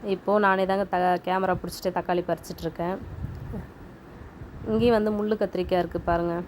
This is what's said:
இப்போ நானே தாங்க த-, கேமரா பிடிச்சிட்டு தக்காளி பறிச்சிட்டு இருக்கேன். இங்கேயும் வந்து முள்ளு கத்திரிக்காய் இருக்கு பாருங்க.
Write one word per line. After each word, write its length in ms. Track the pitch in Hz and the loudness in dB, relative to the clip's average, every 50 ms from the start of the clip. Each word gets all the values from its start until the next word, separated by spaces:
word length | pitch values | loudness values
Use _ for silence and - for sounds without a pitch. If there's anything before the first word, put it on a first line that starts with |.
| - 208 196 | -2 -2 -4
இப்போ 240 | 180 - - 202 208 208 | -2 0 2 4 4 6
நானே 180 | 196 190 190 190 190 | 6 4 4 4 2
தாங்க 160 | 190 196 202 190 - | 2 0 0 0 0
த-, 280 | 180 180 180 180 175 - | 2 4 4 2 2 0
கேமரா 280 | - 180 190 190 185 180 175 - | 0 0 2 2 2 0 0 -2
பிடிச்சிட்டு 320 | 180 - - - 190 180 180 | -8 -10 -4 -4 -2 -2 -2
தக்காளி 240 | 175 - 180 175 175 175 | -2 0 0 0 2 0
பறிச்சிட்டு 340 | 170 165 - - 175 - - | -2 -4 -4 -14 -12 -6 -6
இருக்கேன். 300 | 165 165 - 170 175 190 - - - - - - - - - - - - 196 - - - - - - - - - - - - - - - - - - - - - - | -6 -4 -2 -4 -4 -4 -6 -8 -10 -10 -8 -8 -8 -8 -8 -10 -8 -8 -10 -10 -12 -14 -18 -18 -18 -18 -20 -20 -20 -18 -18 -18 -18 -16 -16 -16 -16 -14 -12 -4 0
இங்கேயும் 280 | 220 220 226 240 233 220 | 2 4 6 6 6 6
வந்து 160 | 208 214 214 208 | 4 2 0 0
முள்ளு 180 | 208 214 220 214 208 | 0 0 2 0 0
கத்திரிக்காய் 400 | 190 - 185 180 175 190 180 170 | -2 0 -2 0 2 2 2 2
இருக்கு 180 | 170 - 175 165 - | 0 -2 -4 0 2
பாருங்க. 260 | 170 170 170 170 170 170 180 | 2 2 2 0 -2 -4 -6